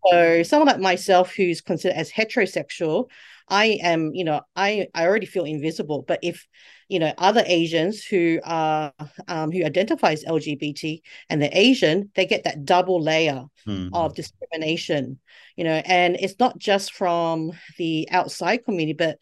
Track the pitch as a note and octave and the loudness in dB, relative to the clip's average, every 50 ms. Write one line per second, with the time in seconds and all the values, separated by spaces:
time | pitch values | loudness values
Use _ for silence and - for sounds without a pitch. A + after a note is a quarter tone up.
0 | - F#3 F3 F3 E3+ E3 E3 E3+ E3+ - D4+ D4 D#4 C#4 A#3+ - F#3+ F#3+ F3+ F3+ | 4 4 6 6 6 6 4 4 2 4 4 4 6 6 4 4 2 0 0 0
1 | - - F#3 F3+ F#3 F3+ - - F#3+ F3 E3 - - - F3+ D3+ - F#3 - D#3+ | 2 4 6 6 4 4 2 0 0 0 0 -2 -4 -4 -4 -2 -2 -2 -2 -2
2 | D#3+ - - - A3 A3 - B3 G3 F3+ - E3 D#3 - - - F3 D#3 D#3 G3+ | -4 -6 -2 -2 -2 -2 0 -2 -2 -2 -2 -6 -8 -8 -8 -6 -4 -2 -2 -2
3 | B3+ - _ - - - - - _ - F#3+ G3+ G#3+ A3+ G#3 - - F3 E3 E3 | -2 -4 _ -20 -20 -20 -20 -16 _ 0 2 4 4 4 2 2 2 0 2 2
4 | D#3+ D#3 - F#3 F3+ D#3+ D3 C#3+ - _ - F3 G3 G3+ G#3+ G#3 F3+ - - E3+ | 0 -2 -4 -4 -2 -2 -2 -4 -4 _ -6 -2 -2 0 0 -2 -4 -4 -2 0
5 | E3 F3 G3+ A3 F#3 - - F#3+ E3 D3 D#3 D3 C#3+ D#3+ D#3+ - E3 D3+ D3+ C3 | 2 2 2 2 0 -4 -4 -4 -4 -4 -4 -4 -4 -4 -4 -4 -6 -4 -6 -6
6 | - - E3+ - - F3 E3+ - - _ _ _ - - - _ _ - G3 F3 | -4 -4 -4 -4 -4 -6 -8 -8 -14 _ _ _ -20 -20 -20 _ _ -4 -2 0
7 | D#3+ D3+ - - F3+ G3 A3 A#3 F#3+ - F3+ E3 E3+ D#3+ E3 D#3+ D#3+ F#3+ A3 G#3 | 0 -2 0 2 2 4 4 4 2 2 2 2 2 2 0 0 0 0 -4 -6
8 | - - G#3+ F3+ E3+ E3 E3 E3 - D#3+ E3 D#3+ D#3+ D#3 D#3 D#3 D3+ C#3+ - - | -6 -2 0 2 2 2 0 0 -2 -4 -4 -2 0 0 0 -2 -2 -6 -10 -14
9 | D3+ - _ - - - F3+ D#3+ D#3 D#3 E3+ F#3 E3 D#3 C#3+ F3+ G#3 A3+ E4 D#4 | -18 -16 _ -16 -12 -8 -6 -4 -4 -4 -2 -2 -2 -2 0 0 0 0 0 0
10 | - F3+ D#3 D3+ - - E3 D#3 D3 D#3 D3 C#3+ D3+ D3 C#3+ - - D#3 D#3 E3 | 2 0 0 0 -4 -4 -4 -2 -2 -4 -8 -6 -6 -8 -8 -6 -8 -8 -8 -8
11 | _ - - - - - E3+ D3+ D3 C#3+ - F#3 G#3 B3+ C4 B3+ F#3+ D#3 D#3 F#3+ | _ -20 -20 -16 -8 -4 -2 0 0 2 4 4 6 6 4 4 4 2 2 2
12 | G3+ G3+ - F#3+ F#3 F#3 G#3+ - - D#3 - D3+ C#3 D3+ F3+ F3+ F3+ F#3 F#3 F3 | -2 -4 -2 -2 0 0 0 -2 -2 -4 -6 -4 0 2 4 4 4 2 0 0
13 | D3+ D#3 D#3 D#3+ E3 D3+ C#3 C3 C3 D3+ _ _ - G#2+ G2+ F#2+ F#2 F2+ F#2+ F3 | 0 2 2 2 2 0 -2 -4 -8 -16 _ _ -10 -8 -6 -6 -6 -4 -4 -2
14 | E3 D3+ - - D#3+ - _ - - - E3 D#3+ D#3+ D#3 E3 E3+ - - E3 C#3+ | -2 -4 -4 -8 -14 -14 _ -18 -14 -10 -8 -6 -4 -4 -4 -4 -4 -4 -4 -4
15 | B2+ B2 C3+ - _ _ - - - - _ - E3+ D#3+ D#3+ D#3+ - - F#3 F3+ | -4 -6 -10 -16 _ _ -20 -20 -20 -16 _ -6 -2 -2 -2 0 0 2 2 4
16 | F3+ F3 F3 - F#3+ F#3+ G3 - B3 B3 - - - A3 G3 G3 G3 - - - | 4 2 2 0 -4 -4 -2 0 0 0 0 -2 -2 0 0 0 0 -4 -8 -4
17 | G3 F3 E3+ E3+ E3 E3 E3 D#3+ D#3+ E3 E3+ - - - D#3+ - F3 E3 D#3+ D#3 | -2 0 0 0 0 -2 -2 -4 -4 -6 -10 -12 -18 -18 -10 -8 -6 -4 -4 -4
18 | D#3 - F3 F3+ - - - - F3+ F3 A3 B3 - - G3+ E3+ D#3 D#3 D#3 D3+ | -4 -2 0 -2 -2 -2 -6 -6 -2 -2 -2 -2 -2 -2 -2 -2 -2 -2 -2 -2
19 | E3+ D#3+ D3+ - | -2 -2 -2 -6